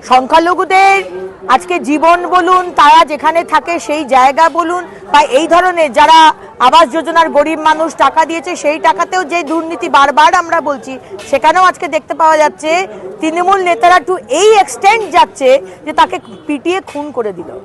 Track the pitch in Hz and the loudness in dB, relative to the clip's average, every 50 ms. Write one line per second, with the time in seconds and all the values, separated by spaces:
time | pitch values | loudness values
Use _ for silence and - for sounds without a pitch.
0 | - - 247 254 262 254 302 320 339 339 359 311 370 370 381 381 392 392 392 392 | -2 2 2 2 2 4 2 2 2 2 0 -2 -2 0 2 2 4 4 2 2
1 | 370 - 339 370 381 - - - - 381 247 254 262 - 359 349 247 214 294 302 | -2 -6 -12 -12 -14 -14 -16 -16 -4 0 0 0 0 -2 -6 -6 -4 -2 -2 0
2 | 277 330 339 349 349 339 339 359 349 339 370 359 359 359 311 - 302 294 302 330 | 2 2 2 2 0 0 0 0 2 2 2 0 0 -2 0 2 4 6 6 6
3 | 339 - 302 285 - 311 320 330 339 339 - 311 - - 339 339 - - 294 302 | 4 2 -2 -4 -4 -2 -2 -2 -4 -2 -4 -4 -2 -2 -6 -6 -4 -6 -6 -6
4 | 320 247 254 254 254 269 277 262 320 330 277 330 339 330 349 359 349 320 - - | -4 0 0 2 2 2 4 2 2 2 2 -2 -4 -4 -4 -6 -8 -10 -16 -20
5 | - - - 285 - 226 233 262 320 320 330 349 359 370 349 339 320 294 226 277 | -14 0 2 2 2 2 0 0 0 2 2 2 2 2 0 0 -2 0 2 2
6 | 302 302 320 330 320 311 - - - - - - - 254 269 311 330 269 226 330 | 4 6 6 6 6 4 2 0 -8 -20 -8 0 0 2 4 4 4 4 0 -6
7 | 311 330 320 330 330 311 247 285 294 311 320 311 311 311 311 311 320 330 311 - | -4 -2 0 0 0 0 2 0 0 0 -2 -2 0 0 0 0 -2 -6 -2 0
8 | 302 277 - 311 320 285 330 330 330 359 349 - - 294 302 320 - 330 320 294 | -2 0 2 0 -2 -2 -2 -8 -8 -8 -10 -6 -4 -4 -4 0 0 -2 0 0
9 | 339 339 370 370 370 269 330 339 339 269 311 330 320 330 339 349 349 339 254 285 | -4 -4 -4 -6 -4 -4 -4 -6 -4 -4 -6 -6 -6 -6 -10 -8 -8 -2 0 2
10 | 277 285 285 277 302 330 359 359 339 330 330 330 277 302 285 262 - - 262 254 | 2 2 2 4 4 4 4 2 -2 -2 -4 -4 -2 -4 -8 -8 -8 -14 -14 -14
11 | - - 202 370 - - - 269 - 311 320 359 370 359 - - - 339 277 311 | -16 -18 -18 -18 -10 -4 -4 0 0 0 2 4 2 2 0 -2 -8 -6 -6 -6
12 | - _ 339 285 330 320 320 311 302 294 - - - 311 320 349 381 381 - - | -6 _ -4 0 0 2 2 2 2 0 -2 -4 -6 -4 -2 -2 -4 -6 -10 -16
13 | - - - - - 320 311 339 359 359 392 392 370 359 339 - - 349 359 359 | -16 -16 -12 -6 -6 -4 -2 -2 0 0 0 0 0 -2 -2 0 2 2 2 2
14 | 294 - 370 349 247 220 240 311 381 427 440 415 370 - - - - 392 427 466 | 2 -2 -6 -6 -4 -4 -2 2 4 4 4 4 2 0 -2 0 2 2 2 2
15 | 440 349 285 349 320 - - - 277 254 262 285 370 - - - - 294 302 - | -2 -2 2 2 2 2 0 -4 0 2 2 2 0 -6 -20 -16 -12 -8 -2 0
16 | 320 - 370 359 - - 214 180 - - 302 285 226 330 359 381 370 - - 294 | 0 0 -2 -10 -12 -14 -20 -20 -10 -8 -8 -6 -4 -4 -4 -4 -6 -10 -12 -12
17 | 294 302 269 - 226 208 190 170 165 147 123 127 131 | -12 -10 -8 -8 -8 -8 -8 -10 -14 -14 -16 -18 -20